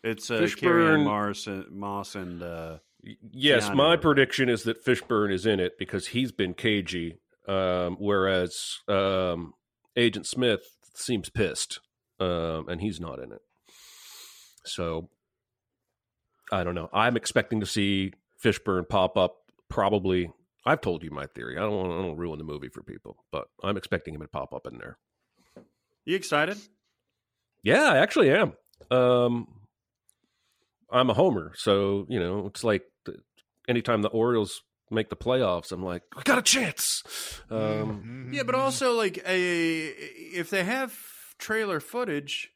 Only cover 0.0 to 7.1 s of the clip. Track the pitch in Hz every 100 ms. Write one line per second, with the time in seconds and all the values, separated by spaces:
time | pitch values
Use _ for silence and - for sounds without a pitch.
0 | 113 110 - 117 107 - 180 170 165 156
1 | 147 104 104 101 - 98 - 95 101 101
2 | 98 104 90 87 87 82 82 80 _ _
3 | - 107 110 127 139 127 104 135 151 170
4 | 165 139 127 - 127 117 113 113 - 120
5 | - 110 104 95 104 101 90 - 92 98
6 | - 120 127 - 95 87 110 104 90 90
7 | 82